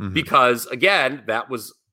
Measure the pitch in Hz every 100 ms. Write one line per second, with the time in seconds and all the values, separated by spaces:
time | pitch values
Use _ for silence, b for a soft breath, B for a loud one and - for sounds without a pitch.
0 | 101 120 - 135 123 120 - 127 180 196
1 | 131 139 107 110 - 123 107 - _